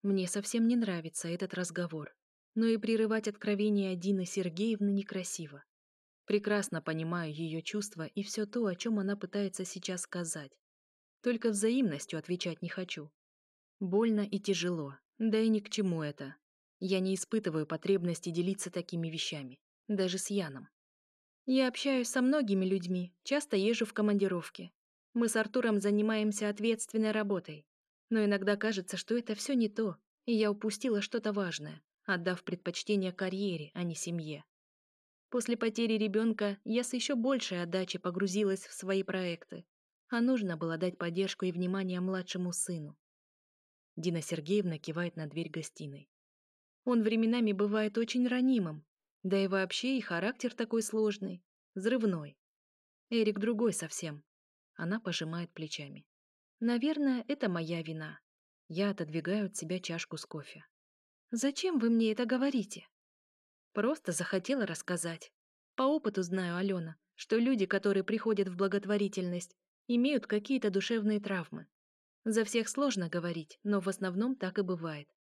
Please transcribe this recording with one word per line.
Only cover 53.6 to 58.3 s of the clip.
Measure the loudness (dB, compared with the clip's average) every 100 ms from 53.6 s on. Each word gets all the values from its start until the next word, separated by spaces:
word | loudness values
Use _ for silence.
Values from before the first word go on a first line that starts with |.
| 2
совсем. | 0 -6 -6 -8 -10 _ _ _ _ _ -6
Она | -4 -2
пожимает | -2 -4 -4 -6 -8
плечами. | -8 -10 -8 -12 -16 _ _ _ _ _ _
Наверное, | 0 2 0 2 2 2 -2
это | -2 0
моя | 0 -2 -4
вина. | -4 -8 -8 -12 _